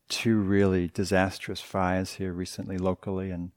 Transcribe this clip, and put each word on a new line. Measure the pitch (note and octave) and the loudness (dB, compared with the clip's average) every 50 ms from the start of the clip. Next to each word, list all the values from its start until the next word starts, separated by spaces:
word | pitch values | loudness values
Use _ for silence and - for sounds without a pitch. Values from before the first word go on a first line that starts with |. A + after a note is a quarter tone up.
| _ - | _ -10
two | - - - A#2 A2+ | -8 -2 2 2 4
really | G#2+ G2 F#2+ G2+ G2 G2+ F#2+ F#2+ F2+ F2+ | 4 4 4 4 6 6 6 4 2 0
disastrous | E2 - - F#2+ F2 G2+ F#2 F#2+ F#2+ - - - - F#2+ - | 0 -2 -4 -2 2 4 4 4 2 0 -8 -10 -10 -10 -10
fires | - - - G2 F#2 F2+ F#2 F#2 F#2+ - - | -10 -4 -2 0 2 2 2 0 -2 -4 -6
here | - G2 F#2 F2 | -6 -6 -6 -4
recently | F2+ F#2 - - - - G#2 F#2+ F#2 | -6 -8 -8 -8 -12 -10 -8 -6 -2
locally, | F#2 F#2 F2+ - - G#2 F#2+ F#2+ F#2+ F#2+ | 0 0 -2 -2 -4 -6 -4 -4 -4 -6
and, | F2+ F2 F2 F2+ _ | -6 -6 -8 -10 _